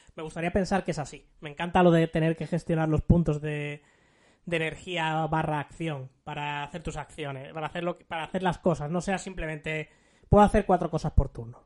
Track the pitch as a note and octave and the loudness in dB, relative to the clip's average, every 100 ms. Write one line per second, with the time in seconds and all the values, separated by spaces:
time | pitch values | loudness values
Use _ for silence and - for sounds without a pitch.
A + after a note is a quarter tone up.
0 | - - D#3 E3 E3+ G#3 F3+ F#3+ F3+ D#3+ | -20 -12 -10 -6 -2 0 0 0 -2 -6
1 | C#3 C#3+ _ _ D#3 C#3+ F3 F#3 F3 E3 | -8 -12 _ _ -14 -8 0 6 8 6
2 | E3 E3 D#3+ D#3+ D3+ E3+ - E3 D#3+ D3+ | 4 2 0 0 -4 -4 -2 0 2 0
3 | - E3+ E3 D3 D3+ D3 D3 D3 _ _ | 4 4 4 -2 -4 -6 -6 -10 _ _
4 | _ _ _ _ - E3+ D#3+ - - F3 | _ _ _ _ -6 -2 -2 -6 -8 -4
5 | D#3+ D#3 D#3 D#3+ D#3 D3+ C3+ - E3 C#3+ | -2 0 0 0 0 -2 -6 -8 -6 -6
6 | C3 _ - D3 D3 D3 D3 F3 D#3+ D#3 | -10 _ -12 -8 -6 -6 -8 -8 -8 -10
7 | D3 - D3 C3+ C#3+ D#3 D3+ F3 E3+ F3 | -12 -10 -8 -8 -10 -8 -8 -4 -6 -6
8 | _ E3 D#3 F#3 F3+ D#3+ F#3+ D3 D3 F3 | _ -8 -6 -2 -2 0 0 0 -2 -4
9 | F#3 F#3 - F#3 D#3+ D#3 D#3 D#3 D3+ _ | -4 -6 -6 -8 -8 -8 -6 -8 -8 _
10 | _ _ _ G3+ G#3 A3 G3 F3+ E3 D#3 | _ _ _ 8 8 6 4 2 2 -2
11 | D#3 - C3+ - A#2 B2 | 2 4 2 -2 -14 -16